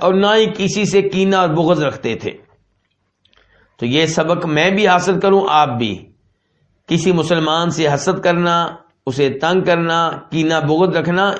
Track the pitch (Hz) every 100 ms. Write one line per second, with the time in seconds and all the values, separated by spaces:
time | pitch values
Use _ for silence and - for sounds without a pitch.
0 | 170 190 202 220 220 214 196 208 196 196
1 | 196 185 190 190 180 156 165 170 143 -
2 | 120 113 101 - _ _ _ _ _ _
3 | _ _ _ _ _ _ _ - 120 147
4 | 160 165 160 170 156 151 175 196 196 180
5 | 175 180 196 196 190 156 143 117 113 92
6 | - _ _ _ _ _ _ _ - 170
7 | 175 175 156 170 156 160 170 151 151 139
8 | 185 180 175 175 175 170 170 - _ _
9 | - 131 139 135 165 185 180 170 165 165
10 | 165 - - 160 156 160 147 160 185 165
11 | 156 180 196 -